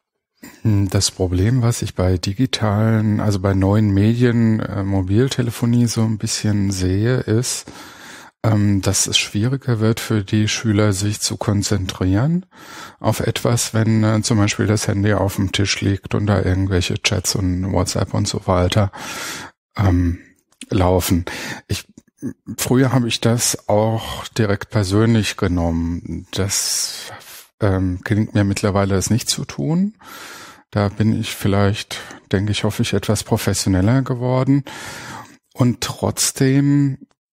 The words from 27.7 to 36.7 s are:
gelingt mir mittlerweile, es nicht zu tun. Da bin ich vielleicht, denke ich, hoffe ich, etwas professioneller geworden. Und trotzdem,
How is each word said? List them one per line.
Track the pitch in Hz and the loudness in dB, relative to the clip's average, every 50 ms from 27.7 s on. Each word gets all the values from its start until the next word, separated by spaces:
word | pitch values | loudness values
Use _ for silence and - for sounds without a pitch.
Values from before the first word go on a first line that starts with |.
| 95 92 92 92 90 92 - | 0 0 0 -2 -4 -4 -4
gelingt | - 110 101 107 104 - | -2 0 0 0 0 0
mir | 107 101 | 0 0
mittlerweile, | 98 98 - - 104 95 101 98 98 98 | 0 0 0 0 0 2 2 2 2 0
es | 95 92 - | 0 0 0
nicht | 107 120 - - | 0 0 0 -2
zu | - - 139 | -6 -6 -6
tun. | - - - 143 143 160 180 196 208 220 _ - - - - - - - - - - - - _ _ | -10 -8 -6 -2 0 0 0 0 -2 -4 _ -18 -20 -20 -18 -18 -18 -18 -20 -20 -20 -20 -20 _ _
Da | - 107 104 101 | -2 0 0 0
bin | 98 - 107 110 110 110 | 0 0 0 2 2 0
ich | 110 - - | -2 -6 -6
vielleicht, | - - 110 98 101 101 98 104 - - - - - - - - - - - | -4 -2 0 2 2 2 2 0 -2 -6 -10 -12 -12 -14 -14 -18 -20 -8 -2
denke | - 95 101 104 | -2 0 0 0
ich, | 104 - - | -2 -2 -2
hoffe | 107 - - 117 | -2 -2 -2 -2
ich, | - - | -2 -2
etwas | 101 - - 107 - - | -2 0 0 -2 -2 0
professioneller | - 117 107 - - 98 - - 104 95 90 92 107 123 135 131 | 0 -2 0 0 0 -2 0 0 2 2 4 4 4 2 2 0
geworden. | - 131 120 123 127 127 131 131 131 139 143 135 - - - - - - - - - - - - - - _ _ _ - | -2 -4 -4 -2 0 0 0 2 2 2 2 0 -4 -10 -14 -14 -14 -14 -14 -14 -16 -16 -16 -18 -20 -20 _ _ _ -2
Und | - 123 120 113 - | 0 2 2 0 -2
trotzdem, | - - - - - 101 104 - - - - - 139 131 135 139 139 143 | -4 -8 -6 -4 -2 -2 -2 -2 -2 -2 0 0 2 2 4 4 4 4